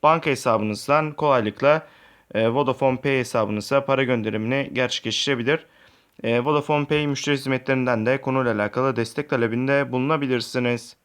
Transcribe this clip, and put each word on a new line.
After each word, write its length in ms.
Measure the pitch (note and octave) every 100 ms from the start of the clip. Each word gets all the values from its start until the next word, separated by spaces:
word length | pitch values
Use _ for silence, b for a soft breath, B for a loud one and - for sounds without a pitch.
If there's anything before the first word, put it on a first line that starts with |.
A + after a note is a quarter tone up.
banka 260 | D3+ D#3+ D#3
hesabınızdan 840 | C3 B2+ A2+ G#2+ G#2 - D3 D#3
kolaylıkla, 720 | D3 D3+ C3 G#2 G#2 C#3 D#3 B B B B B
e, 160 | G#2 A2+
Vodafone 520 | B2 C#3+ B2 C#3 B2+
Pay 100 | C#3+
hesabınıza 720 | C3+ A#2+ A#2+ G#2 G#2+ G#2 C#3 C#3
para 180 | C3+
gönderimini 680 | C3 B2 A2 G#2+ A2 C3+ C3+
gerçekleştirebilir. 920 | - B2 - A2+ G#2+ - C3 A#2+ D#3 - b b b b b
E, 160 | A#2+ A#2
Vodafone 460 | B2+ D3+ D3 D3+ C#3+
Pay 220 | D3+ D3
müşteri 280 | C3+ - C#3
hizmetlerinden 680 | C3+ C3 B2+ C3+ B2+ A#2 A2
de 160 | B2+
konuyla 320 | C3+ C3 B2 G#2+
alakalı 400 | G#2 B2 C3 A#2
destek 340 | A2+ - -
talebinde 640 | C3 A#2 A#2 C3 C#3 C3+
bulunabilirsiniz. 1040 | B2+ C3 D#3 C#3 B2 A2 B2+ B2 A#2+ - -